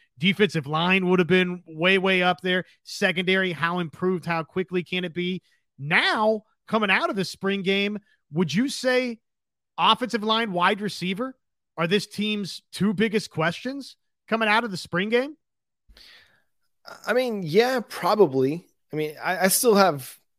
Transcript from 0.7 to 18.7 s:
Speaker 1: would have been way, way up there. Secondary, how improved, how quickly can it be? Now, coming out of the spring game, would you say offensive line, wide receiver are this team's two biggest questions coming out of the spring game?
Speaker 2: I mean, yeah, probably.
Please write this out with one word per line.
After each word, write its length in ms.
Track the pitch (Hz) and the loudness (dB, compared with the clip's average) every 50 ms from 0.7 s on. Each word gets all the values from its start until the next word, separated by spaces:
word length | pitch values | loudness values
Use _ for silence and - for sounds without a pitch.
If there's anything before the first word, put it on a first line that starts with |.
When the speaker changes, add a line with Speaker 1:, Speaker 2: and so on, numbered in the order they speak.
| 151 156 170 180 185 190 185 180 | -2 -2 0 2 2 2 2 4
Speaker 1:
would 120 | 185 180 | 2 2
have 80 | 180 147 | 4 4
been 340 | 185 185 185 180 180 180 - | 2 2 2 0 -4 -8 -12
way, 320 | - 160 156 165 185 190 190 | -14 -8 -2 2 2 2 4
way 240 | 180 190 190 180 180 | 2 2 2 2 2
up 180 | 180 180 - | 2 0 0
there. 240 | - 185 180 185 165 - _ _ _ | -2 -2 -2 -2 -2 -6 _ _ _
Secondary, 680 | - - - 208 185 175 170 185 180 190 190 190 185 165 | -16 -6 -2 -2 0 0 0 0 0 2 2 0 -2 -2
how 260 | 143 160 170 175 180 | -2 -2 -2 -2 -2
improved, 460 | 175 156 - - 185 185 190 175 - | -4 -6 -6 -4 -2 -2 -2 -2 -2
how 180 | 170 170 165 156 | -4 -4 -4 -4
quickly 400 | - _ 185 185 - 180 185 160 | -4 _ -6 -6 -4 -4 -6 -4
can 220 | - 190 185 180 | -4 -4 -6 -4
it 100 | 175 147 | -4 -6
be? 280 | 175 180 180 190 180 - _ _ _ _ _ _ - | -4 -4 -4 -4 -6 -8 _ _ _ _ _ _ -12
Now, 640 | 139 147 175 208 302 381 349 240 214 220 220 214 - _ _ _ _ | -4 0 0 2 2 2 0 2 2 0 0 -2 -4 _ _ _ _
coming 240 | - - 226 214 196 | -4 -2 0 2 2
out 200 | 190 226 320 339 | 2 2 0 0
of 60 | 277 | -2
the 80 | 196 180 | -4 -4
spring 380 | - - - - 196 196 196 185 | -4 -6 -6 -4 -4 -4 -2 -2
game, 360 | 185 196 196 202 202 208 202 - _ _ _ _ _ 143 | -2 0 0 0 -2 -4 -6 -10 _ _ _ _ _ -2
would 200 | 160 190 147 131 | -2 -2 0 0
you 160 | 190 254 277 | 0 0 0
say 500 | - - - 254 254 254 254 247 233 - _ _ _ _ _ _ _ _ _ _ _ - | -2 -4 -2 0 0 0 0 -2 -6 -10 _ _ _ _ _ _ _ _ _ _ _ 0
offensive 440 | 165 196 220 - 247 208 - 226 202 | 2 4 4 2 0 -2 -4 -2 0
line, 300 | 220 220 226 233 220 180 | 0 0 0 0 -2 0
wide 280 | 175 175 190 214 196 | 2 2 2 2 0
receiver 560 | 208 196 - - 170 180 190 180 254 262 262 _ _ _ _ _ _ _ _ | -2 -6 -6 -4 -4 -4 -4 -4 -4 -6 -8 _ _ _ _ _ _ _ _
are 100 | - 165 | -4 -2
this 200 | 170 190 208 - | 0 0 0 -2
team's 560 | - - - 208 214 214 208 202 165 - - - _ - | -4 -6 -6 -4 -4 -4 -4 -6 -8 -12 -14 -18 _ -6
two 200 | - 185 214 208 | -2 -2 0 0
biggest 360 | 156 214 226 190 214 - - | 0 0 0 0 -2 -4 -4
questions 640 | - 160 156 170 165 - - 247 269 277 247 - - _ _ _ _ _ _ - | -4 -2 -2 -2 -2 -4 -8 -10 -10 -10 -12 -14 -20 _ _ _ _ _ _ -4
coming 200 | 220 226 226 214 | -2 0 2 2
out 160 | 208 226 233 | 2 2 0
of 60 | 226 | -2
the 60 | 185 | -6
spring 320 | 160 - - - 175 190 220 | -10 -8 -6 -4 -4 -2 0
game? 280 | 226 240 262 294 311 - _ _ _ _ _ _ _ _ _ _ _ - - - - - _ _ _ _ _ _ _ _ _ _ _ _ _ - - - - | 0 0 0 -2 -6 -14 _ _ _ _ _ _ _ _ _ _ _ -20 -20 -20 -20 -20 _ _ _ _ _ _ _ _ _ _ _ _ _ -20 -20 -10 -6
Speaker 2:
I 60 | - 214 | -2 0
mean, 300 | 247 254 247 220 202 185 | 0 0 0 -2 -4 -4
yeah, 380 | 151 147 208 233 254 269 247 208 - | 2 2 4 4 4 2 -2 -4 -6
probably. 800 | - - - 180 214 214 196 151 131 135 131 135 151 175 - _ | -8 -4 0 2 4 6 4 4 4 2 0 0 0 -4 -8 _